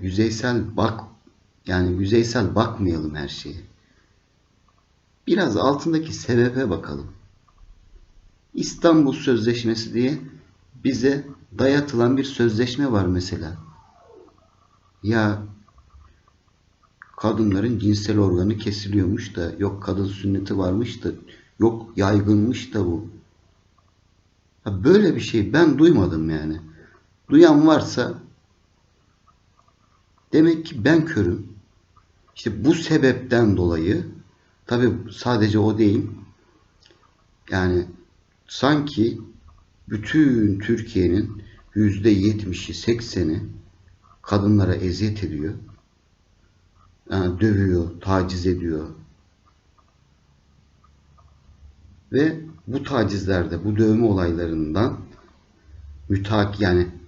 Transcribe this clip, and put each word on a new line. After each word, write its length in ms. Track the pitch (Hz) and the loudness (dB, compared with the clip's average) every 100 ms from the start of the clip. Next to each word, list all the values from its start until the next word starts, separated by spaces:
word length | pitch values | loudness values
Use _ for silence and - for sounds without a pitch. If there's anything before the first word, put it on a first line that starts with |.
yüzeysel 760 | 92 95 113 110 127 117 - 90 | -4 0 0 0 -2 -2 -4 -2
bak-, 260 | 110 - - _ _ _ _ _ - | -2 -4 -14 _ _ _ _ _ -4
yani 360 | 92 90 90 | 0 0 0
yüzeysel 540 | 98 113 113 123 92 101 | 2 2 2 0 0 0
bakmayalım 600 | 113 110 92 82 78 76 | -2 -2 -2 -2 -6 -8
her 120 | 71 | -10
şeye. 360 | - 73 85 - _ _ _ _ _ _ _ _ _ _ _ _ _ _ _ - | -10 -14 -16 -18 _ _ _ _ _ _ _ _ _ _ _ _ _ _ _ -2
Biraz 300 | 214 156 98 | 0 2 0
altındaki 560 | 117 143 165 156 156 | 0 0 -2 -2 -4
sebebe 560 | - - 123 123 131 127 | -10 0 2 2 0 -4
bakalım. 440 | 80 - 71 71 - - _ _ _ - - _ - _ _ _ _ _ | -4 -6 -12 -12 -18 -20 _ _ _ -20 -20 _ -20 _ _ _ _ _
İstanbul 600 | - - - 170 160 135 | -8 -8 0 4 6 4
Sözleşmesi 800 | 131 - 117 113 117 113 110 - | 2 0 2 2 0 -2 -4 -4
diye 260 | 113 127 151 - - - _ _ 127 | -2 0 -2 -8 -20 -20 _ _ -6
bize 440 | 131 117 131 139 - - - 98 | -4 0 0 -2 -6 -18 -18 0
dayatılan 580 | 131 143 143 117 120 135 | 2 2 0 0 2 2
bir 60 | |
sözleşme 680 | 131 - 117 107 120 131 143 | -2 0 0 2 -2 -2 0
var 140 | 107 90 | 0 0
mesela. 520 | 90 - 80 80 - - - _ _ - - - _ _ _ _ _ _ _ | -2 -4 -8 -10 -14 -18 -20 _ _ -20 -20 -20 _ _ _ _ _ _ _
Ya 400 | 101 113 107 101 - - _ _ _ - - _ _ _ _ _ _ _ _ _ - - | -2 0 0 -2 -8 -18 _ _ _ -20 -20 _ _ _ _ _ _ _ _ _ -20 -4
kadınların 600 | 107 107 107 95 113 110 | -2 2 2 2 0 0
cinsel 400 | 101 101 - 107 | 0 0 0 2
organı 380 | 98 87 98 110 | 2 2 0 -2
kesiliyormuş 800 | 107 98 101 101 90 104 - - | -4 -6 -2 0 0 -2 -6 -6
da, 160 | 85 80 | -6 -4
yok 240 | 98 - | -4 -4
kadın 240 | - 92 98 | -4 -2 -4
sünneti 500 | - 101 98 98 101 | -4 -2 -2 -2 -2
varmış 460 | 90 98 120 - | 0 0 -4 -4
da, 80 | 85 78 - - _ - | -8 -8 -16 -20 _ 0
yok 380 | 113 117 - - | 0 0 -8 0
yaygınmış 760 | 98 104 101 107 110 127 - | 2 2 4 2 2 -2 -4
da 120 | 110 90 | -4 -2
bu. 220 | 82 82 - _ _ _ _ _ _ _ _ _ _ _ _ _ _ | -4 -8 -18 _ _ _ _ _ _ _ _ _ _ _ _ _ _
Ha, 200 | 110 98 | -8 0
böyle 320 | 120 202 196 127 | 4 6 4 0
bir 60 | |
şey 320 | - 113 98 | -2 -2 2
ben 260 | 139 165 131 | 4 4 6
duymadım 500 | 165 135 87 80 80 | 6 6 2 0 -2
yani. 320 | 78 78 78 - - - _ _ _ - | -4 -6 -8 -12 -20 -20 _ _ _ 2
Duyan 380 | 143 170 147 156 | 6 8 8 6
varsa 520 | 151 - - 117 117 - _ _ _ _ _ _ _ _ _ _ _ _ _ _ _ _ _ _ _ _ | 4 0 -4 -4 -6 -16 _ _ _ _ _ _ _ _ _ _ _ _ _ _ _ _ _ _ _ _
demek 320 | 143 165 156 - | 4 4 2 -6
ki 200 | 117 120 | -2 2
ben 200 | 160 - | 2 2
körüm. 480 | 110 87 - - - _ _ _ _ _ _ _ - | -2 -2 -2 -8 -20 _ _ _ _ _ _ _ -10
İşte 300 | 113 98 135 | -8 -2 0
bu 80 | |
sebepten 840 | 170 - 156 131 - - 120 110 92 | 0 2 2 4 2 0 2 4 2
dolayı, 500 | 87 82 82 151 175 - - _ _ _ - | 0 0 0 -2 -4 -14 -20 _ _ _ -4
tabii 460 | 120 120 87 - | 0 2 0 -8
sadece 480 | - 123 117 107 107 | -8 -2 2 2 2
o 180 | 104 107 | 2 4
değil. 320 | 107 101 - - - _ _ _ _ _ _ _ _ _ _ _ - | 2 2 -2 -10 -20 _ _ _ _ _ _ _ _ _ _ _ -6
Yani 380 | 95 92 90 - - _ _ _ _ _ | -2 0 0 -2 -12 _ _ _ _ _
sanki 760 | - 135 151 143 104 117 110 - - - _ _ _ - | -2 0 0 -2 -2 -2 -2 -14 -20 -20 _ _ _ -10
bütün 680 | 104 - 156 143 120 104 92 | -10 0 4 4 4 2 0
Türkiye'nin 840 | - 113 - 98 90 92 - - - - _ | -2 -2 0 0 2 2 -2 -8 -18 -20 _
yüzde 360 | 104 107 98 110 | 0 0 2 2
yetmişi, 640 | 98 101 104 92 85 - | 4 2 0 -6 -8 -10
sekseni 680 | - - 117 - 101 80 87 - - - _ _ _ _ _ | -6 -4 -4 -4 -4 -2 -2 -6 -14 -20 _ _ _ _ _
kadınlara 540 | - 101 101 104 95 78 | -2 0 4 4 2 0
eziyet 480 | 92 90 107 104 | -2 -2 -4 -4
ediyor. 300 | 85 76 76 - - - _ _ _ _ _ _ _ _ _ _ _ _ - | -6 -6 -8 -10 -16 -20 _ _ _ _ _ _ _ _ _ _ _ _ -6
Yani 300 | 95 90 90 | -2 -2 2
dövüyor, 600 | 110 98 98 87 85 - | 2 4 2 0 -2 -6
taciz 460 | 98 95 90 92 92 | 0 0 0 -2 -2
ediyor. 400 | 90 85 78 80 80 - _ _ _ _ _ _ _ _ _ _ _ _ _ _ _ _ _ _ _ _ _ _ _ _ _ - _ - - _ | -2 -2 -6 -8 -16 -20 _ _ _ _ _ _ _ _ _ _ _ _ _ _ _ _ _ _ _ _ _ _ _ _ _ -20 _ -20 -20 _
Ve 300 | 127 156 160 - - - | 0 0 -2 -12 -18 -10
bu 160 | 135 | -8
tacizlerde, 800 | 143 135 101 101 95 92 80 82 98 | -4 -2 -2 -2 -2 -2 -2 -4 -2
bu 120 | 104 | 2
dövme 280 | 110 110 117 | 4 4 2
olaylarından 920 | 95 87 82 85 82 76 82 - - - - _ _ _ _ _ - - - - | 2 0 -2 -4 -4 -2 0 0 -2 -14 -20 _ _ _ _ _ -20 -20 -20 -4
mütak-, 520 | 98 101 107 101 - | -4 0 0 0 0
yani 260 | 98 90 87 - | 0 2 0 -6